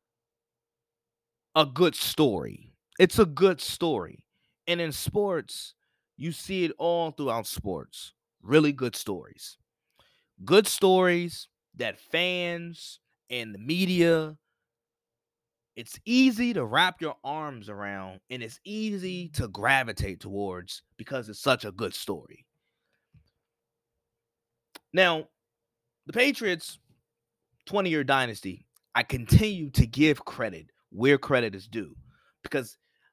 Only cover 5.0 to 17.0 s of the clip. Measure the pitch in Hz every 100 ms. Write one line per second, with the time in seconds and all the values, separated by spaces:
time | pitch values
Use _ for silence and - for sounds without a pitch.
5 | - 208 202 175 - - - _ _ _
6 | _ - 147 160 - 190 170 - 170 170
7 | 165 143 139 117 104 - 104 87 64 -
8 | - _ _ _ 98 143 151 139 123 -
9 | - 92 - - - - _ _ _ _
10 | _ _ _ - 95 190 220 - 196 185
11 | 185 175 175 - - _ _ - 117 -
12 | _ 160 180 180 175 170 170 170 - -
13 | _ _ - 123 113 101 113 170 185 180
14 | 170 165 156 156 _ _ _ _ _ _
15 | _ _ _ _ _ _ _ - 117 -
16 | - 247 262 220 240 208 117 127 180 180